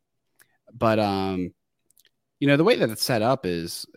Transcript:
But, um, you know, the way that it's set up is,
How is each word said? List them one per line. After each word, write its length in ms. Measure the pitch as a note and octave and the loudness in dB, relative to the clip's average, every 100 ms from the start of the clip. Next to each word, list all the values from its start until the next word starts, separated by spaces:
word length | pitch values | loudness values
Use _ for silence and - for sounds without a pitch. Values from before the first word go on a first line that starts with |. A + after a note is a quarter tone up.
| _ _ _ _ _ _ _ | _ _ _ _ _ _ _
But, 260 | A2+ A2+ A2 | -2 2 2
um, 540 | G#2 G2 F#2+ F#2 F2+ - _ _ _ _ _ _ _ - | 2 0 -2 -4 -6 -10 _ _ _ _ _ _ _ -2
you 80 | C#3+ | 2
know, 80 | C#3+ | 4
the 80 | |
way 120 | F#3+ B3 | 4 2
that 140 | B2+ | 0
it's 120 | G#2+ | -2
set 180 | - A#2 | -2 0
up 240 | A2+ C3+ | 2 0
is, 400 | F2+ E2+ E2+ - - | -2 -4 -6 -10 -14